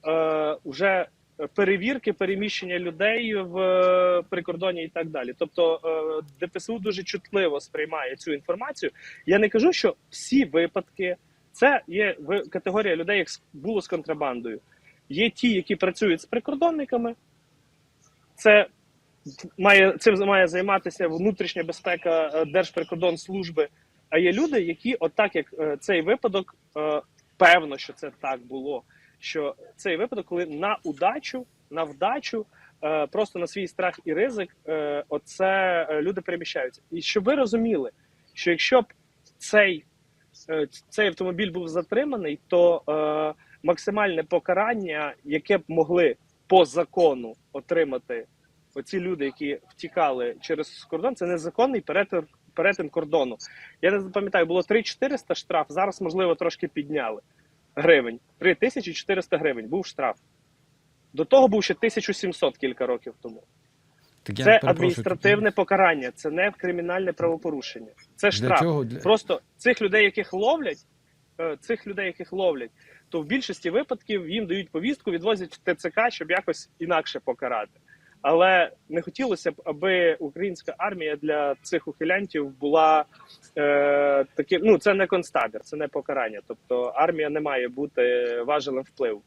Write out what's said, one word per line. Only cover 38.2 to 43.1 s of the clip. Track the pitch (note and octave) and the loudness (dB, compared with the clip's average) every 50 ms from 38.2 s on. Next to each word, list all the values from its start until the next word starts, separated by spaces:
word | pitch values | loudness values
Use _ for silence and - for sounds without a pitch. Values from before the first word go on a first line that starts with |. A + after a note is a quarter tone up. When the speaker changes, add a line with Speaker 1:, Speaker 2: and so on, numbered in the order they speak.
| _ _ _ | _ _ _
Speaker 1:
що | - - F3 | -2 0 0
якщо | E3+ D#3+ - - C4 B3 | 2 2 2 4 4 4
б | A3 _ - _ _ _ _ _ _ _ _ _ | 2 _ -12 _ _ _ _ _ _ _ _ _
цей, | - - - G#3+ G3+ G3 F3 D3+ _ _ _ _ _ _ _ _ _ _ _ - - - | -6 2 4 4 4 4 2 -4 _ _ _ _ _ _ _ _ _ _ _ -20 -10 -6
е, | D#3+ D#3 D3 C#3+ - - _ _ | -2 -2 -2 -4 -6 -20 _ _
цей | - - G#3+ G3 | 0 0 0 0
автомобіль | E3 - F#3+ F#3 F3+ E3+ G#3+ F#3+ | 0 -2 -4 -4 -2 -2 -4 -4
був | E3 F#3 F3 E3 | -4 -6 -8 -4
затриманий, | D#3 F3+ E3 _ - A#3 C#4+ D4 C4+ G#3+ F3 D3+ D3 - _ _ | -4 -4 -2 _ 0 0 0 0 -4 -4 -4 -6 -6 -8 _ _
то, | F#3 F3 F3 F3 E3+ D#3 - - | 4 6 6 6 4 2 -2 -2
е, | D3+ D#3 D3+ D3+ | -2 0 0 0